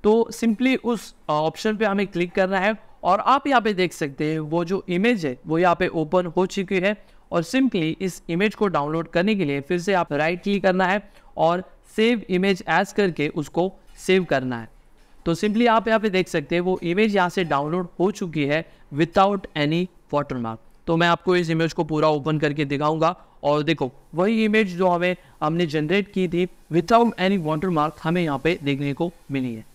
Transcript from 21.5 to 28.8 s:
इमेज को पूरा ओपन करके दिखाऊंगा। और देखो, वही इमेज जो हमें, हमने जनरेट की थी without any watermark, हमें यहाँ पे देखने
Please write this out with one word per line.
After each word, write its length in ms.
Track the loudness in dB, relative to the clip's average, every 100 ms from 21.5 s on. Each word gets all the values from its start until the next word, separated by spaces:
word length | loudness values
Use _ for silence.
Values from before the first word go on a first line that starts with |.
इमेज 220 | 0 0
को 120 | -2
पूरा 240 | -2 2 2
ओपन 300 | 2 0 0
करके 260 | -2 -2
दिखाऊंगा। 500 | -4 -2 -2 0 0 -2 -16 -4
और 200 | 0 0
देखो, 280 | 0 -2 -2 -6 _
वही 300 | -2 0 2
इमेज 320 | 2 2 0 0
जो 120 | 0
हमें, 280 | 2 0 -4 -10 -4
हमने 240 | -2 0 0
जनरेट 460 | -2 0 -2 -2
की 160 | -4 -2
थी 180 | -2 -2 -6 _
without 380 | -2 4 4 4 0
any 200 | 0 0
watermark, 560 | -2 -4 -2 0 -2 -2
हमें 200 | -2 0
यहाँ 160 | 0 -2
पे 140 | -2 -2
देखने 300 | -2 -2